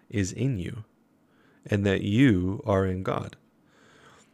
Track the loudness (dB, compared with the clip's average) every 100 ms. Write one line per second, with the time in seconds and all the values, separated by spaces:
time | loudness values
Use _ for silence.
0 | _ -4 -4 -2 -4 -2 -6 -10 -16 _
1 | _ _ _ _ _ _ -2 0 2 2
2 | 2 4 4 4 0 -4 0 2 2 -2
3 | -4 -4 -6 -16 _ _ _ _ _ -20
4 | -20 -20 _